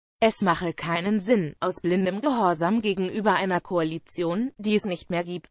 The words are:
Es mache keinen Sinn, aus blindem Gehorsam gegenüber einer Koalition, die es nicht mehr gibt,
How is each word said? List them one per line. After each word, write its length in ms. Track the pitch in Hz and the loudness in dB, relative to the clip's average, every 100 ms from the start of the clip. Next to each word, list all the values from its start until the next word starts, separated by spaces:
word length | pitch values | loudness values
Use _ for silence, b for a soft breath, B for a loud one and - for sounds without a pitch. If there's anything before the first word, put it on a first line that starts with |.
| _ _ | _ _
Es 200 | 226 - | 0 2
mache 320 | 196 165 175 | 0 0 -2
keinen 480 | 160 165 170 185 214 | -4 -4 -2 0 0
Sinn, 340 | 185 240 156 - | 2 2 2 -2
aus 200 | 180 180 | -4 -2
blindem 400 | 170 180 190 196 | 0 2 2 0
Gehorsam 640 | 277 247 190 165 170 226 | 0 2 2 2 0 0
gegenüber 520 | 214 190 185 220 208 | 0 -2 -2 0 2
einer 260 | 180 190 180 | 2 2 -2
Koalition, 920 | - 180 160 160 - - 170 180 254 - | 0 -2 -2 -4 -8 -4 -2 -2 -4 -4
die 160 | 208 | 0
es 100 | 208 | 0
nicht 260 | 208 175 - | 0 -4 -4
mehr 120 | 170 | -4
gibt, 240 | 175 175 - | -4 -6 -4